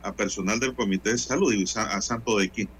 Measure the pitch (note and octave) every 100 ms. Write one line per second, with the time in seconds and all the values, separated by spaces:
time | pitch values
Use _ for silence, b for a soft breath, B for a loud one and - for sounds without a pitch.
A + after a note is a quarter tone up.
0 | G2+ G2 G2+ G2+ F#2+ A2 B2+ B2 G#2 F#2+
1 | G#2+ A#2+ - C#3+ F3+ G#2 F#2 A2 A2 G2
2 | - A#2 A#2 G#2+ F#2+ - G2